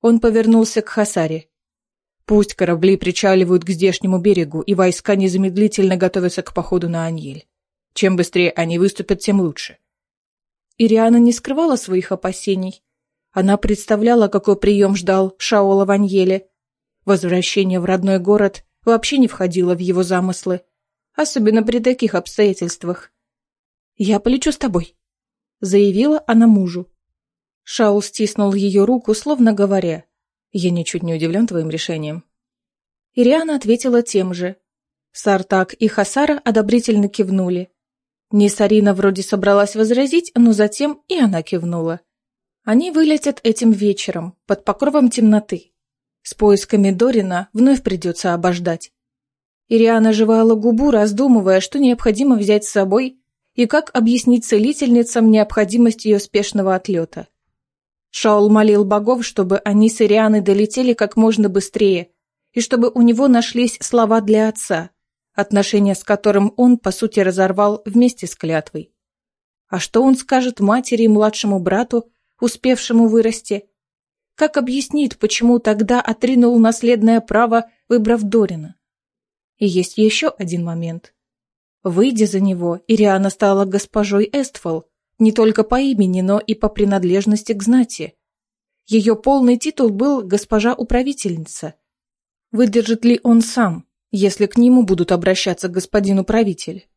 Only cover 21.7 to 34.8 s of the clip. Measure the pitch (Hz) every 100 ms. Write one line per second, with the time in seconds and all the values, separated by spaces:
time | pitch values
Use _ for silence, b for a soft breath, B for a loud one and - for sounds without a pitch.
21.7 | 233 240 254 180 180 - - 208 185 175
22.7 | - 175 180 - _ _ _ _ _ _
23.7 | _ _ _ 196 208 233 262 285 294 269
24.7 | 175 165 _ _ _ _ _ _ _ 190
25.7 | 196 202 190 277 302 - 226 226 208 185
26.7 | 175 185 _ _ _ _ _ _ _ -
27.7 | - 220 202 202 - 208 208 202 196 196
28.7 | 196 202 254 233 214 - 294 233 208 202
29.7 | 196 175 160 _ _ _ _ _ 202 175
30.7 | 175 160 175 170 160 165 180 226 175 160
31.7 | 160 - 165 151 160 _ _ _ _ _
32.7 | _ _ _ _ - 240 302 320 294 208
33.7 | 233 262 240 240 208 185 175 180 190 _
34.7 | _